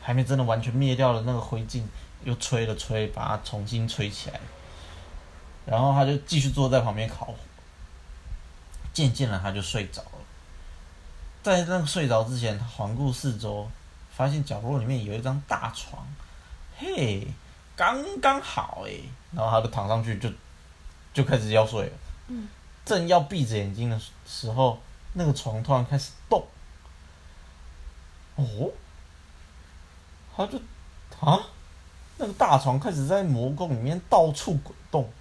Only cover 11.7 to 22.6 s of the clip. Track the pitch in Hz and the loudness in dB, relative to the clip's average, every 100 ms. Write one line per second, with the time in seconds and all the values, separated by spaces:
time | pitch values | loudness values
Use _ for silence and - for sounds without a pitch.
11.7 | 185 147 190 139 113 113 127 117 104 117 | 2 2 2 4 4 4 0 -2 -2 -6
12.7 | - 104 117 139 127 143 107 107 104 110 | -4 -4 0 0 0 -2 -2 -4 -6 -8
13.7 | - - - - - 135 151 139 104 117 | -12 -16 -20 -20 -2 0 0 -2 -4 -2
14.7 | 139 113 135 101 107 127 139 143 - 113 | 0 0 -2 -2 -4 -2 -4 -2 -4 -4
15.7 | - - - 127 143 - - - - - | -8 -12 -12 -12 -14 -16 -18 -18 -16 -16
16.7 | - 339 370 127 98 107 - - - - | -10 -4 0 0 -2 -6 -12 -14 -20 -20
17.7 | - 180 254 302 403 269 277 - - - | 0 2 2 -4 2 2 2 -2 -4 -4
18.7 | - 101 98 - 127 - 170 113 113 113 | -8 -10 -10 -12 -16 -10 -2 4 4 4
19.7 | 120 98 113 113 101 113 - - - - | -2 0 0 0 -2 -4 -6 -16 -20 -20
20.7 | - - - - - 135 135 107 110 110 | -18 -18 -18 -6 0 4 4 6 6 6
21.7 | 113 98 - - - - 247 208 - | 2 -4 -6 -14 -14 -8 -10 -10 -14